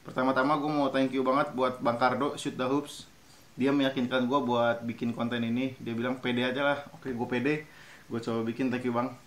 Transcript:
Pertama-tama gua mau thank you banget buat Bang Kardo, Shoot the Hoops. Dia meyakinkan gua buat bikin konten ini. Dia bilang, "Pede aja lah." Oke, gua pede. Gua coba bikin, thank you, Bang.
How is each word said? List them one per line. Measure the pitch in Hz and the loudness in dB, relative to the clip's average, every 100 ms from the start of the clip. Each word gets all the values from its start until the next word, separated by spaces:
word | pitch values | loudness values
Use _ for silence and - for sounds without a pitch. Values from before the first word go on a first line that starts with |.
Pertama-tama | - - 131 135 139 151 | -6 0 2 4 2 2
gua | 147 | 0
mau | 147 139 | 0 2
thank | 139 131 | 2 2
you | 135 | 2
banget | 127 131 147 | 2 2 0
buat | 120 127 127 | 0 0 2
Bang | 120 117 | 0 2
Kardo, | 127 123 143 - | 2 2 -2 -2
Shoot | 147 127 | -6 -4
the | |
Hoops. | 127 143 147 - - - - - - | 0 0 -2 -14 -18 -20 -20 -20 -20
Dia | - 131 | 0 2
meyakinkan | 143 135 135 120 127 | 4 2 0 0 2
gua | 123 143 | 2 2
buat | 123 120 117 117 117 | 2 2 4 2 -2
bikin | 113 120 | -4 -4
konten | 113 117 120 | -2 -2 -2
ini. | 117 120 135 127 | 0 0 -2 -4
Dia | 117 | -6
bilang, | 117 123 131 | -2 -2 -2
"Pede | 123 123 | -2 0
aja | 127 127 143 | 0 0 0
lah." | 143 - - | 0 -4 -12
Oke, | 135 | -8
gua | 120 120 | -4 -2
pede. | 123 127 151 - - - - - | 0 0 0 -4 -20 -20 -20 -8
Gua | 113 | -6
coba | 113 113 | -2 -2
bikin, | 113 117 131 | -2 -2 -2
thank | 120 123 | 0 0
you, | 120 | 0
Bang. | 127 - | -2 -6